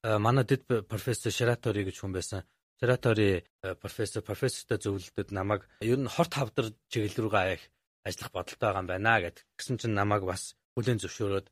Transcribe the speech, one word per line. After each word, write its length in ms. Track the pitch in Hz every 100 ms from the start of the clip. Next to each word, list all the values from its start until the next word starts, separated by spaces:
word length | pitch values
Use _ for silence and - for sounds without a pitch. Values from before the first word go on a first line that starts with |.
| 113
Э, 160 | 107
манай 240 | 107 135 123
дэд 400 | 135 _ 117 95
профессор 480 | 104 - 113 113
Ширатори 480 | - 120 120 120 104
гэж 140 | 95 -
хүн 160 | 98
байсан. 320 | 92 - 95 - _ _ _
Ширатори, 640 | 120 127 127 110 101 90
э, 320 | - _ 95
профессор, 480 | 92 98 - 107 110
профессортой 560 | - 98 131 - - 107
зөвлөлдөд 560 | 104 98 90 - 98
намайг 320 | 98 95 104 - _
ер 160 | 110 131
нь 80 | 131
хорт 260 | - 170 -
хавдар 400 | 120 - 113 107 _
чиглэл 320 | 117 104 - 110
рүүгээ 160 | 104
аях 220 | 92 87 - _ _ _ -
ажиллах 260 | 95 - 92
бодолтой 320 | 90 - 110
байгаа 140 | 95 90
юм 40 |
байна 200 | 92 110 113
гэд. 200 | 87 - _ -
Гэсэн 180 | - 123
чинь 160 | 117 104
намайг 260 | 101 104 95
бас 240 | 92 - - _ -
хүлээн 240 | 120 113
зөвшөөрөөд 460 | 98 - 101 98 -